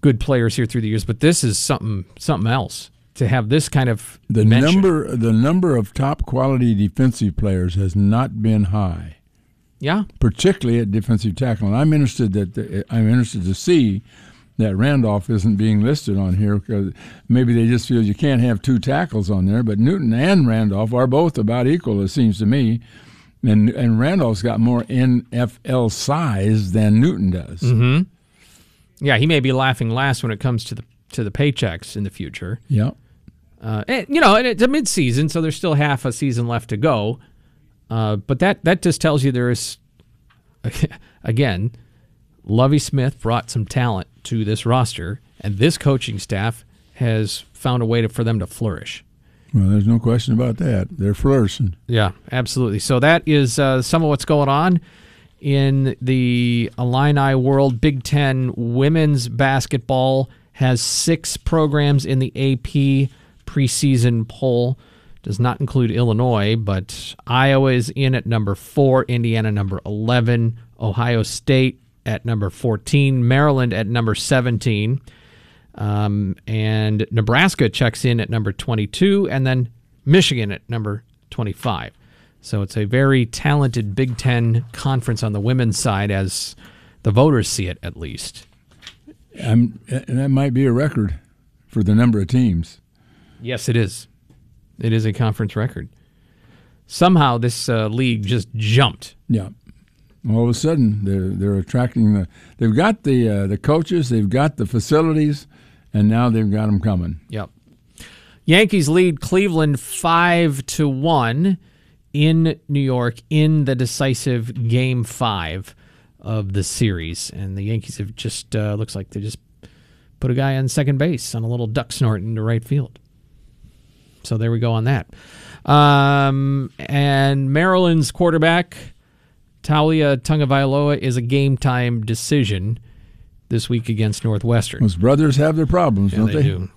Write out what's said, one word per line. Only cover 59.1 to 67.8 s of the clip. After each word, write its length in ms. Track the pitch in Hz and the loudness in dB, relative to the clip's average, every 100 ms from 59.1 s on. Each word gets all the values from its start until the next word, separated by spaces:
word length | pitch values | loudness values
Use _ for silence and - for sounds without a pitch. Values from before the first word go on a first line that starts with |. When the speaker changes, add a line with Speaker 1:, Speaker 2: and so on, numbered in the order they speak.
| 143 120 | 2 -2
Speaker 1:
basketball 1000 | 117 139 135 - 139 - 131 131 135 131 - _ | -2 0 0 -2 -4 -2 0 2 0 -2 -8 _
has 280 | - 131 123 | -2 0 0
six 540 | - - - 165 - - | -2 -2 0 -2 -2 -6
programs 720 | - 165 151 147 147 143 135 | -2 0 2 2 2 2 0
in 140 | 131 | -2
the 120 | 131 - | -2 -2
A 200 | 135 131 | -2 -2
P 520 | - 147 139 135 139 - _ _ - | -2 0 2 2 0 -4 _ _ -8
preseason 800 | - 131 - 143 131 120 117 113 | -2 0 0 2 4 2 0 -4
poll. 520 | - 131 120 123 135 - _ _ - | -4 -2 0 0 -4 -10 _ _ -16
Does 160 | - 104 | -8 -2
not 200 | 120 - | -2 -2
include 320 | 135 135 117 | -2 0 0
Illinois, 640 | 110 120 107 127 113 101 113 | 0 0 2 0 0 0 0
but 600 | 101 95 92 - - - - | -2 -4 -6 -14 -16 -18 -2
Iowa 460 | 123 135 135 135 | 2 4 4 4
is 160 | 123 | 2